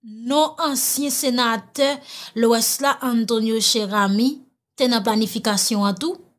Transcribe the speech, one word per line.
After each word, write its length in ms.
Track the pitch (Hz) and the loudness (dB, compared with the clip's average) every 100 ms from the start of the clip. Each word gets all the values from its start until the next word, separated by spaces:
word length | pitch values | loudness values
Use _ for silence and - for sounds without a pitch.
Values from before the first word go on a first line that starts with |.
| 226 | -18
Non 480 | 220 233 294 311 311 | -12 -2 2 2 0
ansyen 480 | 320 269 - - 285 | -4 -2 -2 -2 -2
senatè 840 | - 277 240 240 226 - - 277 277 - - - 220 | -2 0 2 0 0 -6 0 0 0 -10 -18 -10 0
Lwès 380 | 233 233 226 - | 2 4 2 0
la, 100 | 277 - | 0 0
Antonio 560 | 254 233 226 226 220 220 | 0 0 0 0 0 0
Cherami, 760 | 202 226 208 208 202 202 254 294 - _ _ - | 2 0 0 0 2 4 2 -2 -18 _ _ -2
te 80 | 254 | 0
nan 160 | 233 | 2
planifikasyon 840 | 208 214 220 226 226 202 - 214 202 | 2 0 0 -2 -2 0 0 0 0
an 80 | 180 | 0
tou. 220 | 320 392 - | -4 -6 -14